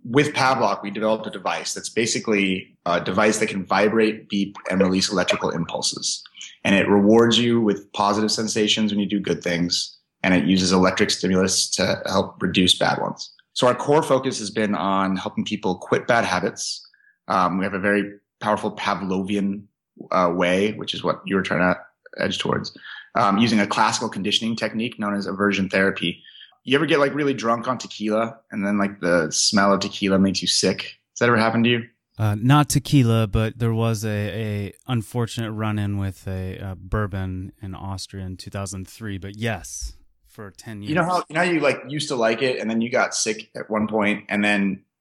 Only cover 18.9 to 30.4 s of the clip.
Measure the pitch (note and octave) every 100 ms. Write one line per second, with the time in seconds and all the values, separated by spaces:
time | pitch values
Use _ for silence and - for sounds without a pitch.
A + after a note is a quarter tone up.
18.9 | G2 F#2 F#2+ F#2+ G2+ G2 G2+ G#2 _ _
19.9 | _ - F#2 F2+ F2+ F2 F#2 G#2 G#2+ -
20.9 | F2 E2+ - - F#2+ F#2 - F2+ F2 -
21.9 | _ _ - - - - - G2+ - -
22.9 | - - - G#2+ G2 A#2 A2 G2+ - A2
23.9 | A2+ A#2 G#2 F#2+ G2+ A2+ A2+ G#2+ A2+ A#2
24.9 | - G#2 G2+ F#2 F#2+ G2+ G2 F#2+ F#2+ G2
25.9 | F#2+ F2 - - - - _ - C#3 D#3
26.9 | D3+ C#3 C#3 C#3+ B2+ A2 A#2 A#2 B2+ -
27.9 | - G#2+ G#2+ A2+ A#2 _ A2 G2+ G#2 G2
28.9 | G2+ F2 F2 D#2+ - - G2+ G2 G2 G2
29.9 | - G2 F#2+ G2 F#2